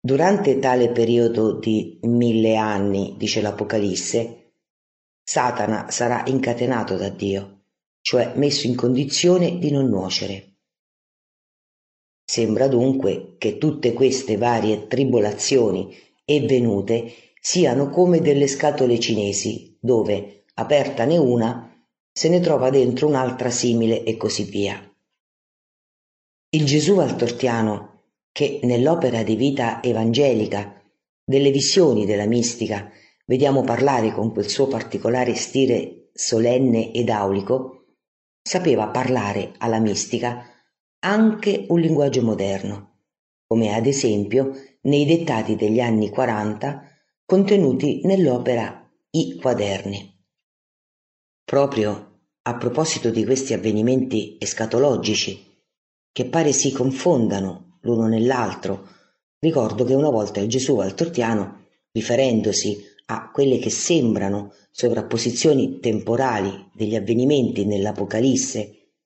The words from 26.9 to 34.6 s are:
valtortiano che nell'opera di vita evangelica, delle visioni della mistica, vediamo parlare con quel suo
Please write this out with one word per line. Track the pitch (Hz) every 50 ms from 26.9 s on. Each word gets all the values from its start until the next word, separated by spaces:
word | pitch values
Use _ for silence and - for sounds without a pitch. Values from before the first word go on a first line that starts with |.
| 202
valtortiano | 190 160 123 120 - 120 120 - - - 127 117 117 110 107 104 101 - - _ _ _ _ _ _ _ _ _
che | - 147 135 - - -
nell'opera | 123 123 117 127 147 170 175 156 127 113 113 110
di | 98 110
vita | 104 123 143 - - 123 113 113 - -
evangelica, | 127 113 110 110 113 117 123 143 139 120 107 107 - - 101 104 101 - - _ _ _ _ _ _ _ _ _
delle | - 131 139 139 139
visioni | 139 139 139 - - 196 175 151 120 107 104
della | 95 107 101 104
mistica, | 107 117 120 113 117 - - 113 98 107 101 101 - - - _ _ _ _ _
vediamo | - 123 127 143 143 139 131 127
parlare | 131 117 110 127 143 135 120 110 110 107
con | - 104 113
quel | 110 - 101
suo | - - -